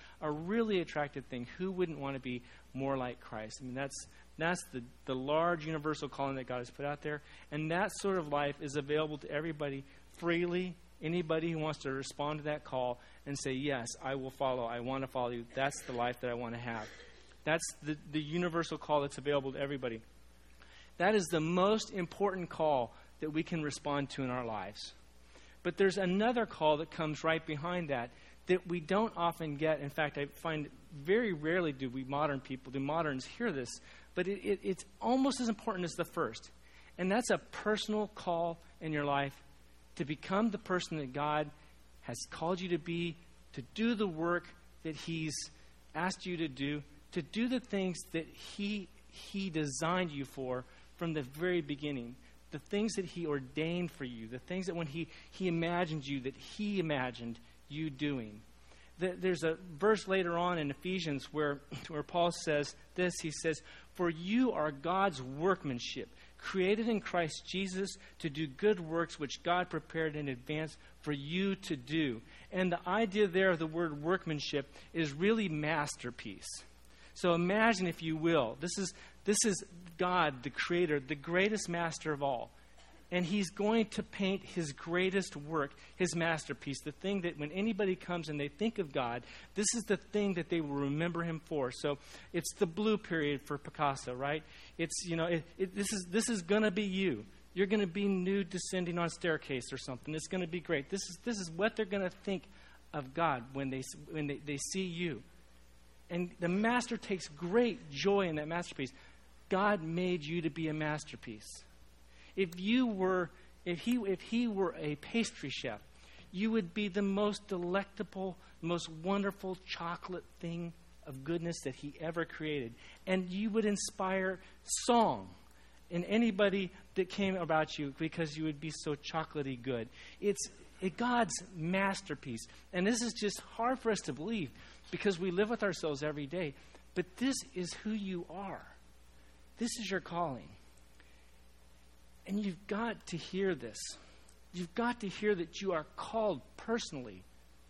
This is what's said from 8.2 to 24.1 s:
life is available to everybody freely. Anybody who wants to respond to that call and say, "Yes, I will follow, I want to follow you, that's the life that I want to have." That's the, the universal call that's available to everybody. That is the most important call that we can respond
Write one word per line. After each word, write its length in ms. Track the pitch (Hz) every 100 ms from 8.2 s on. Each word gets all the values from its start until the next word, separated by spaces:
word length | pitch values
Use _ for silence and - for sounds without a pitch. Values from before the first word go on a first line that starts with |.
| 151
life 280 | 143 143 143
is 140 | 147 143
available 420 | 139 151 156 147
to 120 | -
everybody 540 | 147 165 151 147 139 135 - - -
freely. 580 | 170 170 175 175 185 165 - -
Anybody 480 | 156 175 160 160 170
who 60 | 160
wants 220 | 156 147
to 120 | 139
respond 480 | 135 139 - 147 151
to 60 | 147
that 180 | 151
call 360 | - 131 123 120 - - 143
and 100 | 139
say, 180 | 139
"Yes, 340 | 131 143 131 117 -
I 100 | 131
will 160 | 139 131
follow, 360 | - 135 127 117
I 160 | 120
want 220 | 120 135
to 40 | 131
follow 240 | 131 120
you, 140 | 120 117 -
that's 260 | 139 - -
the 60 |
life 280 | 120 120 123
that 80 | 123
I 60 | 120
want 180 | 120
to 60 | 117
have." 280 | 120 113 107 - - - - -
That's 220 | 151 165 - -
the, 160 | 147 151 143
the 100 | 151
universal 560 | 147 170 175 165 160 156
call 240 | - 151
that's 160 | 143 -
available 340 | 139 143 135
to 60 | 135
everybody. 400 | 139 139 127 113 - - - - - - - - - -
That 160 | 180 220
is 100 | 165
the 140 | 165
most 520 | 160 180 196 220 -
important 600 | 202 175 - 196 185 165
call 420 | - 156 139 117 - - -
that 120 | 156
we 100 | 151
can 220 | 165 170
respond 480 | 147 - 147 143 139